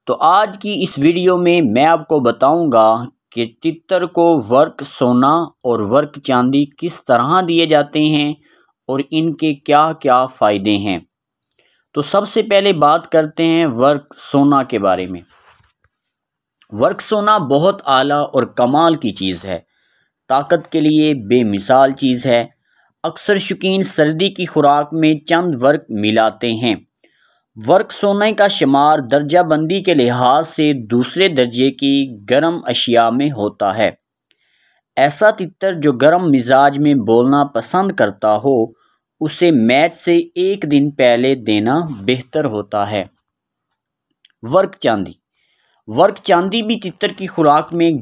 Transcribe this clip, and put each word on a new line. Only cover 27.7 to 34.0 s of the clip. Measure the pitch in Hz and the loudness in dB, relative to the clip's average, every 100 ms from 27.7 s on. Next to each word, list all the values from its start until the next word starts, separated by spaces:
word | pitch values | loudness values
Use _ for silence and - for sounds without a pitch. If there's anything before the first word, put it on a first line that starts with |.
| 190 220 | 2 2
सोने | - 202 202 214 | -4 -2 0 0
का | 214 202 | 2 0
शुमार | - 139 139 147 156 | 2 2 2 2 2
दर्जा | 123 143 147 170 | 0 -2 0 0
बंदी | 170 151 160 190 | 2 0 -2 -2
के | 190 | 0
लिहाज | 156 123 120 127 143 160 | 0 0 2 2 2 0
से | - 151 139 110 | -2 -2 -2 -2
दूसरे | 120 120 170 190 | -2 -2 0 0
दर्जे | 139 123 117 135 | 2 -2 0 -2
की | 135 139 139 135 110 101 | 0 -2 0 -2 -8 -2
गर्म | 127 165 170 - | 0 0 -4 -6
अशिया | 117 - 117 113 | -4 0 2 2
में | 123 143 | 0 -2
होता | 123 104 - 101 | -2 -6 -4 -4
है। | 101 101 - | -2 -2 -4